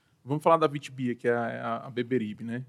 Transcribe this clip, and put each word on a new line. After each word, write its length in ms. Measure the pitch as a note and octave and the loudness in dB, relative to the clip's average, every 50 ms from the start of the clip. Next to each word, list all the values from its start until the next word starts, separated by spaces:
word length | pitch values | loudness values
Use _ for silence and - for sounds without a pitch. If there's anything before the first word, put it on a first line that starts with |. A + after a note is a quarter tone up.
| _ _ _ _ - | _ _ _ _ -6
Vamos 180 | B2 C#3+ D3+ | -4 -2 2
falar 140 | - F3 E3 | 4 4 6
da 100 | D#3+ D#3 | 6 4
Vitibia, 480 | D3 C#3 D3 - - C3 C3 B2+ A#2+ A#2 | 2 0 -2 -10 -10 -8 -4 -2 -2 -2
que 140 | - - A#2+ | 0 2 2
é 40 | A#2+ | 2
a, 100 | A#2 A#2 | 2 0
a, 420 | A#2+ A#2+ A#2+ B2 A#2 A2+ A#2 - | -2 -4 -4 -4 -4 -4 -4 -6
a 40 | C3 | -6
Beberibe, 540 | A2+ B2+ B2 A#2 B2+ A#2+ G#2+ G#2+ G#2 - A2+ | -4 -4 0 2 2 0 0 -2 -6 -8 -8
né? 180 | A#2 A#2 B2+ C3 | -6 -6 -8 -8